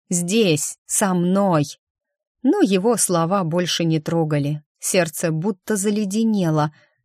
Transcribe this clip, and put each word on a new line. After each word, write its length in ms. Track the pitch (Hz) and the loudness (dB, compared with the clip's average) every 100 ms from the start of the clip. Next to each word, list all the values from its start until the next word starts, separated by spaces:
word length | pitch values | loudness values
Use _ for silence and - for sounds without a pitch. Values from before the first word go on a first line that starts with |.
| _ | _
здесь, 680 | 175 175 220 208 151 - - _ | -4 0 2 2 2 -2 -10 _
со 260 | - 202 | -2 0
мной». 520 | 180 175 196 202 165 147 - _ _ _ _ _ _ | 0 2 2 2 2 0 -6 _ _ _ _ _ _
Но 200 | 254 403 | 0 2
его 360 | 269 190 208 214 | 2 2 2 0
слова 460 | - 170 165 202 | 0 0 2 0
больше 400 | 170 175 180 - | 0 -2 -2 -2
не 160 | 170 160 | 0 0
трогали. 640 | 151 170 156 147 143 151 - _ | 0 -2 0 0 -2 -4 -10 _
Сердце 500 | - 196 165 - 170 | -2 0 0 -2 -4
будто 440 | 160 185 214 - 214 | -2 -4 -6 -4 -2
заледенело. 960 | 202 208 208 208 226 208 170 156 151 - _ _ | -2 -2 -2 -2 0 0 0 0 -2 -6 _ _